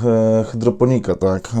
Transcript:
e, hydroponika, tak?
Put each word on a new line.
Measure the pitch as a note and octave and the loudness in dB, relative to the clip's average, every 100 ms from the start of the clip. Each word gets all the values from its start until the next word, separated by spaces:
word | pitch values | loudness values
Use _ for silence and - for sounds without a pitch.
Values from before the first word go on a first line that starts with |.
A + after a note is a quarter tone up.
| A#2 | 0
e, | A2+ A2 A2 | 2 2 2
hydroponika, | A2 A#2 A#2 G#2+ B2+ C3 - F2 | 0 -2 -2 2 2 0 -2 -2
tak? | G2 F#2+ - A#2 | 0 -2 -4 -2